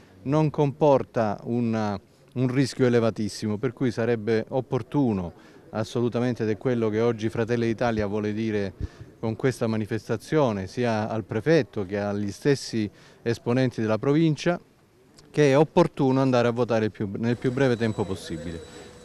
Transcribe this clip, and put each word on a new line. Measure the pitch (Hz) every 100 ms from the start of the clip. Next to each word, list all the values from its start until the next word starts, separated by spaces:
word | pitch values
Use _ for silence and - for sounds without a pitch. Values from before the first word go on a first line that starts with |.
| - -
non | 131 151 156
comporta | - 143 - 151 131 - 120 107 -
un, | - 120 117 110 107 98 - _ _
un | 123 127
rischio | 127 123 - 127
elevatissimo, | 120 113 110 104 - 110 101
per | 127
cui | - 131
sarebbe | 113 113 117 104 110 -
opportuno | 131 117 127 - 147 127 98 85 - - - -
assolutamente, | 104 110 120 120 117 123 117
ed | 110
è | 107
quello | 131 120 110
che | 107
oggi | 120 113 110
Fratelli | 117 113 120 117
d'Italia | 110 120 107 104
vuole | 107 104
dire | 104 110 104 98 - - - - -
con | 113 107
questa | 135 - 117
manifestazione, | 110 104 110 - 113 - 156 131 101 92
sia | - 120 110 107
al | 110
prefetto | 101 110 147 165 120 - 90
che | 101
agli | 104 101 101
stessi | - 147 139 - 113 104 - - -
esponenti | 117 113 120 123 131 -
della | 110 110
provincia, | 139 151 165 147 175 175 - _ _ _ _ - -
che | - 147
è | 135
opportuno | 156 180 160 - 135 131
andare | 135 123 120
a |
votare | 117 113 113 110
il |
più, | - 101 107
nel | 117 120
più | 135
breve | 127 131 113
tempo | 113 107 92
possibile. | 92 - 82 85 82 - - - -